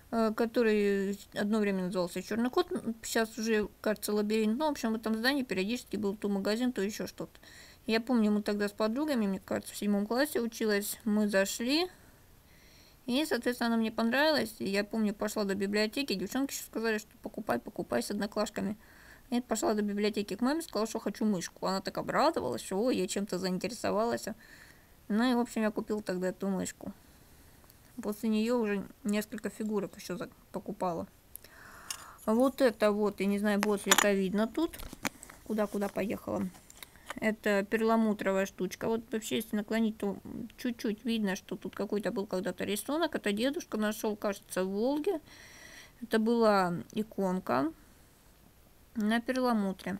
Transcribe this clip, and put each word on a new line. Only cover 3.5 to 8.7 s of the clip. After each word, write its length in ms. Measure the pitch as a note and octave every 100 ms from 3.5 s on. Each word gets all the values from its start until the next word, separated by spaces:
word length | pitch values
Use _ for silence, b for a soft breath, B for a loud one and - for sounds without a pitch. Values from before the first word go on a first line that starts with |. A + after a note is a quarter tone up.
| G#3+ G3+ -
кажется, 320 | - G#3 -
«Лабиринт». 480 | G#3 G#3 A3 G#3+ A3+
Ну, 80 | D#4
в 40 |
общем, 200 | C#4+ A3+
в 40 | A3
этом 200 | A3 A3
здании 280 | A#3+ C#4+
периодически 520 | B3+ F#3 F#3+ B3 - G3+
был 220 | G3+ G3
то 100 | G3+
магазин, 460 | G3+ G3 G#3+ B3+
то 80 | B3
ещё 260 | G3 G#3+ F#3
что-то. 320 | - E3 - B B B B -
Я 140 | A3
помню, 280 | A#3 B3 G#3+
мы 120 | G#3
тогда 260 | G#3 G#3
с 60 | G#3